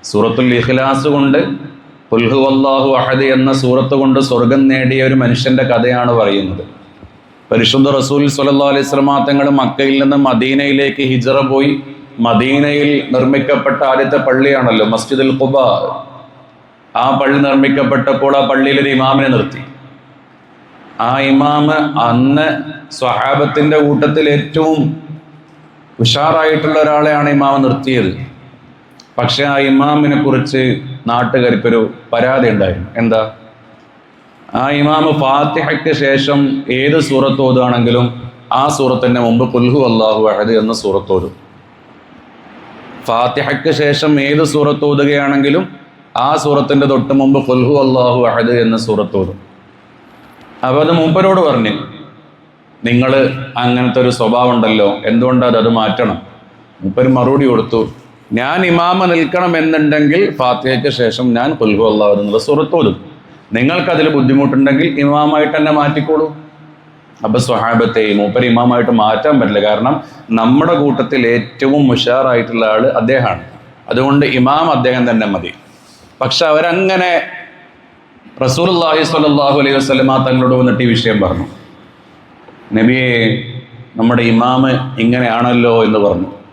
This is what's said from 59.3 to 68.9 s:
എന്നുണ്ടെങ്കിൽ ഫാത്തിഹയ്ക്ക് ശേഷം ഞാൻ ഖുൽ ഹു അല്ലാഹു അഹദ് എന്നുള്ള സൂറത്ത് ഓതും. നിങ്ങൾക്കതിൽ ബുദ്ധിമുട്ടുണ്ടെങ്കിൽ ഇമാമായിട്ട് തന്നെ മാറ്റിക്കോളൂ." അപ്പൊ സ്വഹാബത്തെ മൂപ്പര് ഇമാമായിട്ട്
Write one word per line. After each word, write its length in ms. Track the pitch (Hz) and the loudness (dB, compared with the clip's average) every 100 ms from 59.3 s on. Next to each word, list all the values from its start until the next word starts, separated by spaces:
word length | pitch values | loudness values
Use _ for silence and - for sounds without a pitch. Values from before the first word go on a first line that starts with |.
| 180 180 165 | 0 0 0
എന്നുണ്ടെങ്കിൽ 720 | 160 160 151 151 147 165 202 | 0 0 0 2 2 2 0
ഫാത്തിഹയ്ക്ക് 580 | - 127 123 131 127 139 | 0 -2 0 -2 -2 -2
ശേഷം 440 | - 117 107 127 | 0 -2 0 -2
ഞാൻ 180 | 117 131 | 0 -2
ഖുൽ 260 | 156 110 104 | 0 0 2
ഹു 100 | 113 | 2
അല്ലാഹു 220 | 107 104 | 2 2
അഹദ് 80 | 101 | 2
എന്നുള്ള 200 | 101 101 | 0 -2
സൂറത്ത് 360 | - 147 156 170 | 0 -2 0 0
ഓതും. 300 | 147 - - - - - - | 0 -2 -12 -20 -20 -20 -8
നിങ്ങൾക്കതിൽ 560 | 110 131 175 156 165 156 | -2 0 0 0 0 2
ബുദ്ധിമുട്ടുണ്ടെങ്കിൽ 920 | 147 127 135 139 131 139 135 160 143 | 2 2 2 2 2 2 2 0 0
ഇമാമായിട്ട് 580 | 143 147 147 151 147 151 | 0 2 2 0 0 0
തന്നെ 140 | 151 | 0
മാറ്റിക്കോളൂ." 640 | 151 147 151 151 156 156 151 - - - - - - - - | 0 0 -2 -2 -2 -2 -8 -20 -20 -20 -20 -20 -20 -20 -10
അപ്പൊ 160 | 107 120 | -4 -2
സ്വഹാബത്തെ 760 | 117 113 110 117 113 113 107 | 0 -2 0 0 0 0 0
മൂപ്പര് 320 | 104 104 120 123 | 0 0 0 0
ഇമാമായിട്ട് 460 | 117 120 120 113 | 2 2 2 2